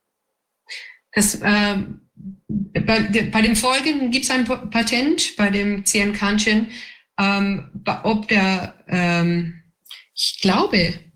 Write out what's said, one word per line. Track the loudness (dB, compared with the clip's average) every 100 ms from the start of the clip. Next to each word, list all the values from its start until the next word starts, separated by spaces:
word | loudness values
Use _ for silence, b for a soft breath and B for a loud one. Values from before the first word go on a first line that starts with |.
| _ _ _ _ _ _ -20 B B B _
Das, | 0 0 0
ähm, | 0 2 2 0 -4 -10 _ -18 -16 -16 -6
bei, | -6 -4 -2 2 2
de-, | 2 0 2
bei | 2
den | 2 2
Folgen | 2 0 0 0 0
gibt's | -2 0
ein | 0
Pa-, | 0 -2 -2
Patent, | -2 0 0 0 0 -2 0
bei | 0
dem | 2 0 -2
Xian | 0 0 0
Kanchen. | 0 0 2 2 2 0 B B B B -2
Ähm, | 0 2 0 -2 -6
ba-, | -8 -4 -2
ob | 0 -2 2
der, | 2 2 0 -4 -12 -4
ähm, | 0 2 2 2 0 -2 -8 _ _ -20 B B
ich | -6 -4 0
glaube | 2 2 2 2 0 -4 -14